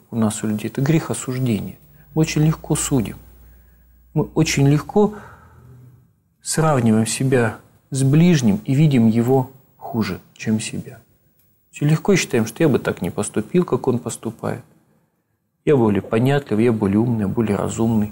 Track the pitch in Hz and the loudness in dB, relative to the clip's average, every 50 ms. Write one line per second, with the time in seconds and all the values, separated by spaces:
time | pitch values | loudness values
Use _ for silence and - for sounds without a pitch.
0 | _ - - 117 110 107 110 - - 110 107 107 - 110 - - 135 143 156 160 | _ -8 -4 -2 -2 -2 -2 -4 -6 -6 -6 -4 -6 -6 -4 -4 0 2 0 0
1 | - - 117 - - - 127 127 131 120 110 95 92 95 - - _ _ _ _ | 0 -2 -8 -8 -6 -8 -6 -4 -2 -2 -2 -2 -4 -8 -12 -16 _ _ _ _
2 | - _ - 160 156 156 - 156 151 160 156 - - - 156 156 - - 147 127 | -18 _ -2 -2 -2 0 0 0 2 2 0 -2 -4 -4 -4 -4 -2 -2 -2 -2
3 | 101 90 - - - - - - - - - _ _ _ _ _ _ _ _ _ | -2 -2 -8 -14 -18 -20 -20 -20 -20 -20 -20 _ _ _ _ _ _ _ _ _
4 | _ _ - 156 - - - - 160 - - 151 139 139 147 147 - - - 208 | _ _ -4 -4 -4 -2 0 0 0 0 2 2 4 4 4 2 0 0 2 2
5 | 208 208 - - - - - - - - - - - - - - - - - _ | 2 2 0 -6 -18 -20 -20 -20 -20 -20 -20 -20 -20 -20 -20 -20 -20 -20 -20 _
6 | _ _ _ _ _ _ _ _ - - - - 156 160 147 127 117 113 107 110 | _ _ _ _ _ _ _ _ -10 -6 -2 0 2 2 2 2 2 2 2 2
7 | 110 110 - - 135 131 135 127 117 110 110 - - _ _ _ _ - 143 131 | 2 0 -2 -2 0 2 2 2 2 0 -2 -6 -18 _ _ _ _ -10 -4 -2
8 | 135 135 139 156 170 180 170 143 120 107 95 107 - - 135 139 160 151 139 123 | 0 2 4 4 6 6 4 4 2 2 0 0 -2 -2 2 2 4 4 4 4
9 | 113 113 107 117 117 123 135 135 127 - - - _ _ _ _ - - - 113 | 4 4 4 2 2 2 2 2 0 -2 -8 -20 _ _ _ _ -14 -8 -4 -4
10 | 104 92 90 85 _ _ _ - - 113 110 110 - - - 104 - - - - | -4 -4 -4 -10 _ _ _ -10 -4 -2 -2 -2 -2 -6 -10 -10 -12 -12 -16 -20
11 | _ _ _ _ _ _ _ _ _ _ _ _ _ _ - - 147 147 156 156 | _ _ _ _ _ _ _ _ _ _ _ _ _ _ -8 -2 0 0 0 0
12 | - - 196 - - - - 120 - - - - - - 113 104 - - 104 - | 2 2 2 2 0 0 0 -2 -2 -2 -2 0 0 2 2 0 0 -2 -6 -4
13 | 92 87 - - 101 - - 110 107 - - 180 175 - - 123 - 135 120 120 | -6 -6 -4 -6 -6 -4 -4 -6 -6 0 0 0 0 0 -2 -2 0 0 -2 -2
14 | - 120 - - - 113 113 - - 107 110 113 - _ _ _ _ _ _ _ | -4 -8 -10 -8 -10 -10 -10 -8 -8 -8 -8 -8 -12 _ _ _ _ _ _ _
15 | _ _ _ _ _ _ _ _ _ _ _ _ - 156 151 131 113 107 101 95 | _ _ _ _ _ _ _ _ _ _ _ _ 0 2 2 4 4 2 2 0
16 | - - 113 110 127 135 143 143 - - 107 104 117 123 113 107 107 95 98 104 | -2 -2 -2 0 2 2 0 0 -2 -2 0 2 2 2 2 0 0 0 2 2
17 | 120 127 117 110 101 95 - 117 113 104 101 92 90 95 101 110 113 113 117 107 | 2 0 0 -2 -2 -2 -2 -2 -2 -2 -2 -2 -2 -4 -4 -2 -2 0 0 0
18 | 104 101 | -2 -2